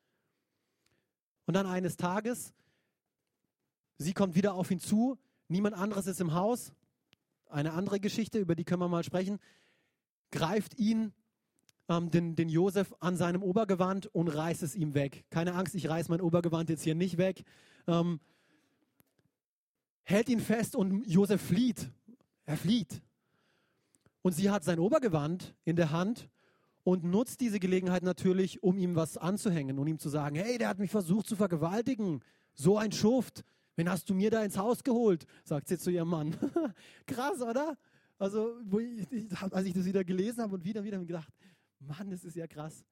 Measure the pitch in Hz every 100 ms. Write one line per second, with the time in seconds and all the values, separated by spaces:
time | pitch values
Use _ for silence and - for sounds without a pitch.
0 | _ _ _ _ _ _ _ _ _ _
1 | _ _ _ _ - 180 196 185 180 -
2 | 175 196 220 247 - _ _ _ _ _
3 | _ _ _ _ _ _ _ _ _ -
4 | 151 196 190 160 202 185 180 180 - 208
5 | 254 254 _ _ - 180 208 202 208 196
6 | 190 185 180 170 208 240 - _ _ _
7 | _ _ _ _ _ 147 156 165 196 202
8 | 202 - 214 226 175 170 - 180 180 170
9 | - 180 190 208 _ _ _ _ _ _
10 | _ _ - 143 160 208 - - 214 220
11 | 214 - _ _ _ _ _ _ - 170
12 | 170 170 170 160 165 156 196 190 185 -
13 | 170 175 175 196 196 196 208 180 185 196
14 | - 165 170 147 165 160 165 196 151 143
15 | 139 - - 165 175 175 190 165 147 160
16 | 156 170 170 175 170 160 165 156 160 160
17 | 185 170 190 - - - - _ - 170
18 | 175 160 _ _ _ _ _ _ _ _
19 | _ _ _ _ _ _ _ _ _ _
20 | - 196 240 226 143 226 - 262 190 196
21 | 247 170 202 202 - 180 247 - - -
22 | - - _ _ - 151 165 233 170 -
23 | _ _ _ _ _ _ _ _ _ _
24 | _ _ 185 160 196 202 - 165 190 311
25 | 247 156 147 180 - - - 170 160 165
26 | 190 240 - _ _ _ _ _ 180 185
27 | 170 196 269 - 233 202 185 185 180 180
28 | 180 175 185 185 190 - 190 196 180 165
29 | 160 - 165 202 214 170 135 135 147 156
30 | 151 147 147 147 214 247 214 196 196 214
31 | 165 214 - 202 202 165 165 208 233 233
32 | 202 135 - _ _ - 143 208 214 156
33 | 208 254 - - - _ _ - 170 185
34 | - 190 214 226 208 190 214 240 - 233
35 | 220 170 - - - 147 - 180 180 175
36 | 165 165 151 160 285 339 294 - - -
37 | - 240 277 339 233 240 311 277 _ _
38 | _ - 196 214 226 240 208 202 240 226
39 | 175 233 214 175 190 190 190 180 185 196
40 | 180 185 208 233 214 190 170 214 208 196
41 | 170 170 151 _ - _ _ _ 139 147
42 | 196 175 180 165 165 151 156 - _